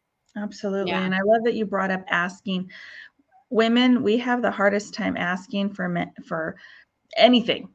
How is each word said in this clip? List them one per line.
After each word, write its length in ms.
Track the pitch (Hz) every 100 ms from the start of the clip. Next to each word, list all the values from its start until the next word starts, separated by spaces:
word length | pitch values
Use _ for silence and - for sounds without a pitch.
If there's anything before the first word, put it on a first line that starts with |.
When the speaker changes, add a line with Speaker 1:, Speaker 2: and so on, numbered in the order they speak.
| _ _ _ -
Speaker 1:
Absolutely. 560 | 208 - 208 196 185
Speaker 2:
Yeah. 120 | 175
Speaker 1:
And 80 | 185
I 100 | 185
love 200 | 202 226
that 120 | 233
you 120 | 220 208
brought 240 | 190 190
up 140 | 185 185
asking. 640 | 175 180 185 - 185 185 - - - - _ _ _ -
Women, 560 | 214 226 240 254 247
we 120 | 202 220
have 240 | 247 247
the 80 | 220
hardest 420 | 202 202 202 208
time 220 | - 190 87
asking 580 | 175 185 190 202 196
for 140 | 202 180
men, 240 | 175 180 -
for 320 | - 170 160 - - - _ _ _ -
anything. 520 | 226 247 - 135 -